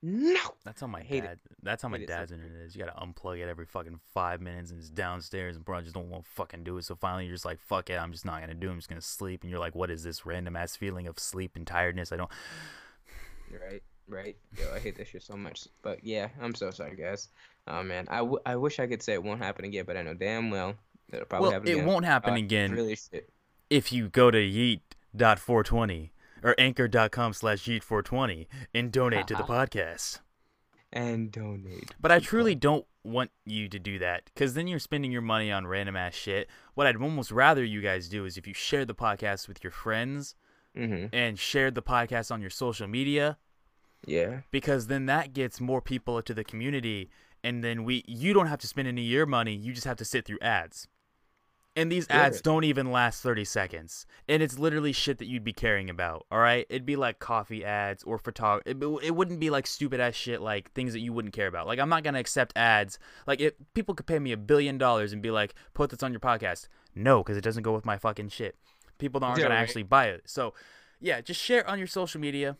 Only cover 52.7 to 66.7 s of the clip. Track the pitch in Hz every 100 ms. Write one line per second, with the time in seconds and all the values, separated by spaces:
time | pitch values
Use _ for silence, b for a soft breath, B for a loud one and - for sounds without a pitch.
52.7 | 139 131 123 120 - 127 113 104 - 92
53.7 | 85 82 - - b - 151 151 127 156
54.7 | 151 147 131 - 131 113 123 107 - 117
55.7 | 104 92 87 87 80 - 110 117 120 -
56.7 | 131 127 143 127 107 - 117 104 110 98
57.7 | 104 101 98 - 110 - - 113 104 -
58.7 | 135 143 151 147 170 180 170 156 143 131
59.7 | - 143 127 123 117 - 117 107 104 -
60.7 | - 127 113 117 117 107 101 98 87 82
61.7 | 120 143 165 151 139 120 - 123 - 117
62.7 | 107 101 - B B - 139 147 - 147
63.7 | - 208 175 - 160 139 113 104 147 143
64.7 | 135 131 117 104 104 110 110 104 - B
65.7 | - 143 - 131 117 127 117 104 87 -